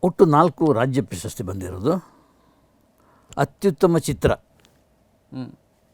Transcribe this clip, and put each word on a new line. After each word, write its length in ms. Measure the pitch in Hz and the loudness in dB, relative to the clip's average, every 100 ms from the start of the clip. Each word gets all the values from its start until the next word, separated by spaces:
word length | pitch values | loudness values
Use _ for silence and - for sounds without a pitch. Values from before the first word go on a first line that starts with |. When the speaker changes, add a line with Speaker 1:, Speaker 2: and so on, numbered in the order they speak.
Speaker 1:
ಒಟ್ಟು 220 | 180 - | -2 2
ನಾಲ್ಕು 480 | 185 147 170 - 160 | 4 6 2 2 0
ರಾಜ್ಯ 300 | 117 127 131 | 2 0 -2
ಪ್ರಶಸ್ತಿ 400 | - 90 - - | -4 -8 -12 -10
ಬಂದಿರೋದು. 760 | 95 98 90 87 110 180 - _ _ _ _ _ _ _ _ _ _ _ _ - | -10 -8 -10 -6 -4 -4 -6 _ _ _ _ _ _ _ _ _ _ _ _ -6
ಅತ್ಯುತ್ತಮ 640 | 143 _ 196 165 180 165 | -6 _ -2 2 2 2
ಚಿತ್ರ 340 | - 139 139 | 0 -2 -2
Speaker 2:
ಹ್ಮ್. 1200 | 107 _ _ _ _ _ _ _ _ _ 131 127 - _ _ _ | -2 _ _ _ _ _ _ _ _ _ -14 -14 -16 _ _ _